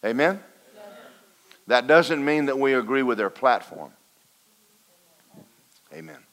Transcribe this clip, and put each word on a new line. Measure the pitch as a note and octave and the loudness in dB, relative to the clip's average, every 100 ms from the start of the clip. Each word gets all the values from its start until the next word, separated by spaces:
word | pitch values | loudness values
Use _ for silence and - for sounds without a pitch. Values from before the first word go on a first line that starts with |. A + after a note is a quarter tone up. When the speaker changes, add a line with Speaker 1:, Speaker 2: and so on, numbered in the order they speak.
| G#2+ | -4
Speaker 1:
Amen? | A#2 D#3 G3 - _ _ | 0 0 -2 -12 _ _
Speaker 2:
Yes. | - - - - - _ _ _ - - | -20 -20 -20 -20 -20 _ _ _ -20 0
Speaker 1:
That | B2 B2+ | 0 6
doesn't | D#3 E3+ D#3 | 4 4 -2
mean | C#3 D3+ C#3 | -2 -2 -2
that | C3+ | 0
we | C3+ | 0
agree | C3 A2 C3+ | 0 0 -2
with | B2+ A2+ | 0 -2
their | G2+ | -4
platform. | - C3 A#2+ - D#2+ D2+ _ _ _ _ _ _ _ _ _ _ _ _ _ _ - - _ _ _ _ | -2 0 0 -4 -18 -18 _ _ _ _ _ _ _ _ _ _ _ _ _ _ -20 -20 _ _ _ _
Amen. | D#3 E3 C3 _ | -20 -20 -20 _